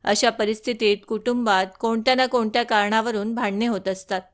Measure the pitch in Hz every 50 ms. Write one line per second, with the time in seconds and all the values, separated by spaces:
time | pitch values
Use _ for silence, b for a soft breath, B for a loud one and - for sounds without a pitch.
0 | - - 208 - - 233 220 - 214 208 220 214 - 247 240 226 226 208 208 208
1 | - - 220 208 214 240 247 247 240 220 196 190 190 190 - - - 226 226 226
2 | 220 262 254 254 262 254 262 240 226 214 196 240 233 233 233 208 202 208 214 220
3 | 220 240 220 208 208 220 233 240 247 202 196 202 233 240 226 190 190 190 190 -
4 | - - 196 185 - _